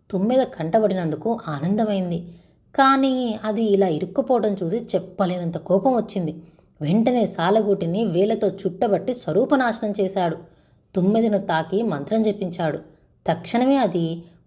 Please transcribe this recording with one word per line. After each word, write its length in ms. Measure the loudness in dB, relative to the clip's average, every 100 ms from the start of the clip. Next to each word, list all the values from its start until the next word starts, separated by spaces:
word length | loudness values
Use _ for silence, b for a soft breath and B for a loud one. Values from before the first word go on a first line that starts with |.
| -6
తుమ్మెద 300 | -2 2 2
కంటబడినందుకు 960 | 0 -2 0 2 2 0 -2 -4 -4 -4 -6
ఆనందమైంది. 800 | -4 -2 0 0 0 -2 -6 -8 B B B _ 2
కానీ 640 | 4 4 2 0 -2 -4
అది 200 | -4 0
ఇలా 220 | 2 4 2
ఇరుక్కుపోవడం 720 | 0 -4 -2 0 2 0 -2
చూసి 140 | -2 -4
చెప్పలేనంత 800 | -2 -4 -4 -2 -2 -2 -4 -6
కోపం 400 | 0 2 2 0
వచ్చింది. 460 | -2 -4 -4 -6 B B B -6
వెంటనే 460 | 0 2 4 2 0
సాలెగూటిని 800 | 0 2 2 2 0 0 -2
వేలతో 440 | 0 2 2 2 -2
చుట్టబట్టి 640 | -2 -6 -2 0 0 0
స్వరూపనాశనం 800 | -6 -2 0 2 2 2 -2 -4 -2
చేశాడు. 360 | -2 0 0 -2 -12 b b b _ 0
తుమ్మెదను 420 | 2 4 2 0
తాకి 440 | 0 -2 0 0
మంత్రం 400 | 0 -2 -2 0
జపించాడు. 560 | 0 0 -4 -4 -4 -4 -10 b b b -4
తక్షణమే 500 | -4 -2 0 2 4
అది 460 | 2 0 -2 -4 B B